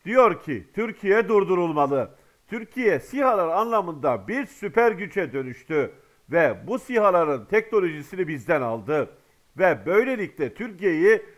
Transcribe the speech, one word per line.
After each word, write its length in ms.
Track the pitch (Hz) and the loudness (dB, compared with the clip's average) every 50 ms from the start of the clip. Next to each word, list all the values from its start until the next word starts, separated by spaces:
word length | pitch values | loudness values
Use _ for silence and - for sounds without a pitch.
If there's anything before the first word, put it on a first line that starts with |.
| - | -8
Diyor 360 | 185 233 254 247 208 170 - | 0 4 4 4 4 2 -2
ki, 260 | - 156 135 101 - _ - | -6 -8 -8 -8 -10 _ -6
"Türkiye 540 | 196 226 220 - - - 190 202 226 220 | -6 -6 -6 -6 -4 0 2 2 2 2
durdurulmalı. 840 | 185 220 202 190 170 185 180 175 165 156 151 143 135 143 135 113 - - _ _ _ _ _ _ | 2 2 2 2 2 2 0 0 0 0 0 0 2 0 0 -2 -4 -8 _ _ _ _ _ _
Türkiye 520 | - 208 233 220 - - 254 240 208 165 131 | -12 -12 -10 -10 -10 -6 -2 0 0 0 0
sihalar 480 | - - 247 277 277 262 226 196 170 | -2 -6 -4 -2 0 0 2 0 0
anlamında 800 | 160 165 196 226 233 226 214 185 170 160 139 127 143 120 104 95 | 0 0 -2 0 0 -2 -2 -2 -4 -6 -4 -2 -2 -2 -2 -4
bir 180 | 104 220 269 269 | -6 -6 -6 -6
süper 460 | - - - 208 196 - 226 240 233 | -8 -10 -12 -12 -2 2 2 2 2
güce 420 | 220 175 202 160 - 196 175 127 120 | 2 -2 -6 -8 -6 -4 -4 -4 -4
dönüştü 580 | 139 131 127 120 - - - 160 147 127 - - - _ _ _ _ _ - | -6 -8 -8 -12 -14 -8 -4 -2 -2 -2 -2 -6 -14 _ _ _ _ _ -2
ve 260 | 143 170 160 127 104 95 113 | 0 2 2 2 0 -4 -6
bu 120 | 151 240 254 | -6 -6 -6
sihaların 680 | - - 247 220 208 196 180 175 165 151 143 123 104 | -4 -2 0 2 4 4 4 4 2 0 -2 -4 -4
teknolojisini 800 | - 202 220 214 220 226 208 185 170 151 151 139 - 190 185 180 | -2 -2 -2 0 0 0 0 0 0 -2 -8 -12 -10 -6 -6 -6
bizden 340 | 151 160 135 98 - 165 143 | -6 -6 -6 -2 -2 0 0
aldı. 480 | 127 113 113 113 95 123 156 147 120 - - _ _ _ _ _ _ _ - | 0 -2 -4 -4 -4 -2 -2 -2 -2 -4 -8 _ _ _ _ _ _ _ -2
Ve 200 | 131 185 180 147 101 98 | 0 2 2 2 0 -2
böylelikle 680 | 160 185 214 254 262 262 220 190 - - - 147 117 - | 0 2 2 2 0 -2 -4 -6 -8 -6 -6 -6 -6 -6
Türkiye'yi 680 | - 233 233 196 170 202 190 160 156 175 208 220 202 - - - | -8 -12 -12 -6 -2 -2 0 2 4 4 4 4 2 0 -8 -20